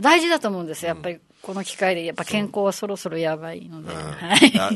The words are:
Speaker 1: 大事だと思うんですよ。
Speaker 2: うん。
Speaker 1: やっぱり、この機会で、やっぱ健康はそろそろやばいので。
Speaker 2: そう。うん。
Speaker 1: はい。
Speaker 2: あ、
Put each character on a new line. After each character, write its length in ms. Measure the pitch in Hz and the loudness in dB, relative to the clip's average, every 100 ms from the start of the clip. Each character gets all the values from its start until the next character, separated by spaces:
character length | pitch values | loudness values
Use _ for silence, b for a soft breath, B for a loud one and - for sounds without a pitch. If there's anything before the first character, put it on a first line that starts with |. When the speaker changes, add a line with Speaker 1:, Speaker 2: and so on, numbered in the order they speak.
Speaker 1:
大 180 | 247 339 | 4 6
事 80 | 339 | 4
だ 120 | 320 | 0
と 100 | 214 | 0
思 100 | 190 | -4
う 20 | |
ん 40 | 165 | -6
で 80 | 151 | -6
す 100 | 170 | -6
よ。 80 | |
Speaker 2:
う 20 | 160 | -4
ん。 20 | |
Speaker 1:
や 20 | |
っ 40 | |
ぱ 60 | 170 | -6
り、 100 | 170 _ _ | -10 _ _
こ 120 | - | -10
の 100 | 196 | -8
機 140 | 190 - | -8 0
会 180 | 190 175 | 0 0
で、 80 | |
や 80 | 165 | -2
っ 40 | - | -6
ぱ 100 | 170 | -2
健 220 | 214 202 | -2 -2
康 140 | 208 | 0
は 120 | 202 | 0
そ 140 | 185 208 | 0 -4
ろ 100 | 190 | -6
そ 100 | 180 | -6
ろ 100 | 160 | -2
や 200 | 160 156 | -2 -2
ば 160 | 165 | -6
い 160 | 175 175 | -12 -14
の 120 | 160 | -14
で。 80 | 156 | -12
Speaker 2:
そ 40 | 160 | -10
う。 40 | |
う 20 | |
ん。 100 | 156 | -10
Speaker 1:
は 240 | 151 170 202 | -8 0 6
い。 240 | - 220 | 6 6
Speaker 2:
あ、 100 | - | 0